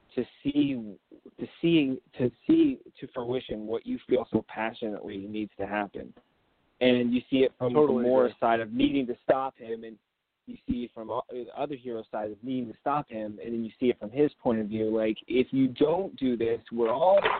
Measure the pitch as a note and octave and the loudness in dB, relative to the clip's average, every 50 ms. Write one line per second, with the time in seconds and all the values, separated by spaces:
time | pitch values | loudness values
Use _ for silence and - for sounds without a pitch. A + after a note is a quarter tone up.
0 | _ _ _ C3 A#2 - _ _ - - - - C#4 C#3 - A#3+ A3+ - - - | _ _ _ -6 -6 -6 _ _ -6 -2 0 2 0 0 0 -4 -8 -10 -14 -18
1 | _ _ - - _ - - - - - - - - E3+ E3+ D#3+ C#3 C3 C3 - | _ _ -20 -20 _ -20 -14 -12 -12 -12 -8 -2 2 4 4 4 4 2 0 -4
2 | - _ - - C3 B2 - _ _ - - E4 - C#3 - - - - _ - | -8 _ -4 -2 -2 -2 -2 _ _ 4 4 6 6 4 2 -2 -8 -18 _ -16
3 | C#3+ B2+ - B2+ A#2 A#2+ B2+ B2+ - - A#2 G#2+ G#2+ G#2+ A2+ A2 - B2 B2+ A#2+ | -18 -12 -10 -8 -6 -4 -4 -4 -4 -6 -10 -10 -6 -6 -6 -6 -4 -6 -8 -8
4 | - - C3 B2 B2+ - - A2 - - - A2 A2 A2+ A#2 - A#2 G#2+ G#2 - | 0 0 0 0 2 0 -2 -2 -2 -2 -6 -6 -6 -6 -6 -6 -6 -6 -6 -8
5 | - G#2+ G#2 G2 G2 G#2 G#2+ G#2+ G#2+ G2+ - - G2 F#2+ G2+ G#2 G#2 F#2 - - | -8 -10 -10 -10 -10 -8 -6 -6 -8 -8 -8 -10 -8 -6 -4 -4 -6 -6 -8 -12
6 | B1+ B1+ - - _ _ _ _ _ _ _ _ _ _ _ _ B2 B2 B2 B2 | -14 -14 -18 -20 _ _ _ _ _ _ _ _ _ _ _ _ 4 4 4 4
7 | A#2+ A#2+ B2 B2 - - C3+ C3 C3+ B2 - _ B2+ B2 A#2+ D3+ D3+ C#3 B2+ A#2+ | 2 2 0 -2 0 0 2 2 2 2 0 _ -4 2 4 4 4 4 4 2
8 | A#2+ B2 B2+ C3 B2 A2+ - - B2 A#2 A#2 A2+ A2+ G#2+ A#2 B2+ C#3+ D3 C#3 C#3+ | 2 4 4 4 4 2 0 0 2 2 2 2 0 -4 0 0 0 2 2 0
9 | B2+ A#2 A#2 - _ - C#3+ C3+ C3+ C3 - _ A#2+ A2+ A2+ A2+ A2+ A2+ G#2+ - | -2 -2 -6 -4 _ 0 2 2 0 -4 -8 _ -10 -10 -8 -8 -10 -14 -16 -20
10 | _ _ _ _ _ _ _ _ _ B3 A#3+ - _ - - A#2+ A#2+ - - A#2 | _ _ _ _ _ _ _ _ _ -18 -18 -12 _ -6 -4 -4 -4 -8 -10 -12
11 | A2 A2 G#3+ B2 - - B2 B2 A#2+ - - B2 C#3+ D3 C#3+ A#2+ B2 B2+ A2+ A2 | -10 -6 -6 -6 -6 -8 -12 -12 -12 -12 -8 -8 -8 -6 -8 -10 -10 -10 -10 -10
12 | G#2+ - - G#2+ G#2+ G#2+ G#2 G2+ A#2 C3 C3 B2+ A#2+ A2 G#2+ - _ C#3+ C#3+ D3+ | -10 -8 -8 -6 -6 -8 -8 -10 -8 -6 -4 -4 -4 -6 -10 -6 _ -2 -2 -2
13 | D3 - A2+ A2 G#2+ G#2+ G#2+ - A2+ A#2 A#2 A2+ A2+ G#2+ - _ C3 A#2+ - - | -4 -6 -8 -8 -8 -8 -10 -10 -10 -8 -6 -6 -6 -8 -6 _ 0 0 0 0
14 | G#2+ G#2 A#2 C#3 D3+ D#3 - _ - C3 A2+ A2 G#2+ G2+ A2 A2 A2 A2 A2+ A2 | -6 -6 0 0 0 0 0 _ -2 0 0 0 -2 -2 -2 -2 0 0 0 0
15 | A2 G#2+ G#2+ - - - A#2 B2+ B2 - C3+ C3+ C3 B2 A#2+ - D3+ D3+ E3 F#3 | 0 0 -2 -4 -6 0 0 0 0 2 2 2 2 2 2 2 2 2 2 0
16 | G3 - - - C3+ B2+ A#2+ A2 A2+ A2+ A#2 A2+ - - A#2 A#2 A#2 A2+ B2 C3 | -2 -4 -6 -4 -2 -2 0 0 0 -2 -2 -4 -6 -6 -2 0 2 2 2 4
17 | F3 F#3 G3 - - - - | 6 6 6 6 6 4 0